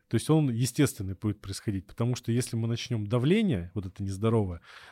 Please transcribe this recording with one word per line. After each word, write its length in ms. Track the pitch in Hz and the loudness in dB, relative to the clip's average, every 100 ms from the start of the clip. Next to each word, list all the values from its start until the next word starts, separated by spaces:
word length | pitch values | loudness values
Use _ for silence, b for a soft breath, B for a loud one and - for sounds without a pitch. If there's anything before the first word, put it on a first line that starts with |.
| _ | _
То 80 | 113 | 0
есть 120 | - | 4
он 220 | 156 143 | 4 4
естественный 640 | 117 127 - 131 - 95 | 0 0 2 2 0 -8
будет 260 | 95 107 101 | -4 -4 -4
происходить, 460 | 95 95 - 98 - | -6 -8 -4 -4 -6
потому 280 | - 117 | -4 -2
что 160 | 123 - | -2 -2
если 240 | 117 123 117 | -2 -2 -2
мы 120 | 113 | -2
начнем 380 | 117 - 117 104 | -4 -4 -4 -2
давление, 640 | 120 131 208 208 104 87 | 0 4 4 4 0 -2
вот 120 | 107 92 | -6 -8
это 160 | - | -6
нездоровое, 580 | 98 95 110 113 98 85 B B B | -6 0 2 2 0 -4 B B B